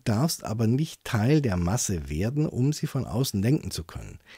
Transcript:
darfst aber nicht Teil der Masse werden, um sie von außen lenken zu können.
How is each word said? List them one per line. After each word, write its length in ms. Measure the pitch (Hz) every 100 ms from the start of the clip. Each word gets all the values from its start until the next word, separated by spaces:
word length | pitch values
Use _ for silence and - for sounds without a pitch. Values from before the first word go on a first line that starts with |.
darfst 400 | - 107 160 -
aber 220 | - 110 110
nicht 380 | 123 160 -
Teil 380 | - 110 113 156
der 140 | 135 90
Masse 540 | 85 113 - 90 71
werden, 380 | 76 104 143 156
um 260 | - 131
sie 140 | 151 156
von 180 | 135 80
außen 360 | 95 131 101
lenken 260 | 107 147 -
zu 140 | -
können. 360 | 82 - 101 - -